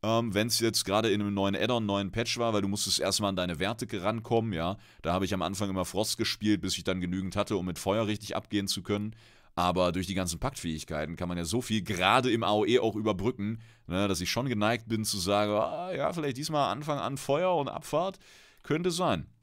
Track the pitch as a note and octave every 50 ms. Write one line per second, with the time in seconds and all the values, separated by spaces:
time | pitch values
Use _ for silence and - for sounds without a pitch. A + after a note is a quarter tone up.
0 | - G#2+ A2+ A#2 A#2 A#2 F#2 G2+ G#2+ A#2 A2+ - A2+ A2+ A2 - - - F#2+ G#2+
1 | A2 A2+ G2 G#2 G#2 G2+ G#2 G2 G2 G2 G2 - - G2+ B2 A#2+ A2 G2+ G2+ G2+
2 | G2 F#2+ F#2 A2 A2+ - - A#2+ A#2+ A#2 G#2+ G#2 G2 G2 G2 G#2 - G2 - -
3 | - F#2+ F#2+ - G#2+ G2+ F#2+ F2+ F2+ F2+ F2 D2 F#2 G2+ A#2 A2+ - - - G2+
4 | F2 G2+ A2 A2+ A2+ - A#2+ A2+ A2+ A2+ G2 D#2+ E2 F2 G2 - - - - -
5 | - D#2+ F2 F#2 G2 F2+ G2+ F#2 E2+ D#2+ G2 F#2+ G#2+ G2 F#2 F#2 F2+ - - F#2
6 | A2 - - - A2+ - - - G#2 G#2 G#2+ F2+ E2+ F#2+ - - F2 - F#2 F#2
7 | F2+ F2+ F2+ F#2+ F#2+ F#2+ E2+ G#2 G2+ - A2 F#2+ F2 F#2 E2+ - - F#2+ G2 A2
8 | A2+ G2+ G#2+ G2+ - - - - - - - G2+ G2 G2 - G2+ F2 - G#2 G#2
9 | G#2 A2 A2+ - - - - - - - - - F2 F2+ F2+ F#2 F2+ F2+ F2 F#2
10 | F#2 F#2 G2 F#2+ F#2 F2 F2 D#2+ - C#3+ - - - E2+ D#2+ D#2 - - D#2+ D2+
11 | D2+ D2+ E2+ - F2+ F2 F2+ F2 E2+ D#2 F#2 B2 B2+ - G#2+ A2 F2+ E2 G#2 F2
12 | F2+ F#2+ A2 C3 A#2+ C3 A2 A#2 G#2 F2+ G#2+ G#2+ G#2+ - A#2+ B2 - A2+ G2 -
13 | G#2+ A2 G#2 F2+ G2 A2+ B2+ - G2+ G#2 A2+ A2+ - - - _ _ - E2+ F#2
14 | G2+ G2+ F#2+ E2 F#2 F2 - A#2 B2+ C#3 A#2+ G#2 G#2 G#2+ A#2 A#2+ A#2 A2 A2+ A2
15 | A2 G#2+ - G2+ E2+ F#2+ G2+ G2+ G#2+ G#2 G#2 G#2 - - - - F3 F#3 F#3 C3+
16 | C#3+ D#3+ F3+ E3+ D3+ C#3+ B2+ B2+ D3+ D#3 D#3 D3 C#3 G2+ G2 B2+ D3+ D3+ D3+ C#3
17 | F2 A2 C#3 C3 - - C#3 D3+ F3+ F#3 F3+ D#3+ C#3+ C3 - - - - - D3+
18 | F3 G3 F#3 - - - - - - - - - - - D3 D#3+ E3+ F3+ E3+ E3+
19 | F#3 D#3 A2 E2 C#2 - - _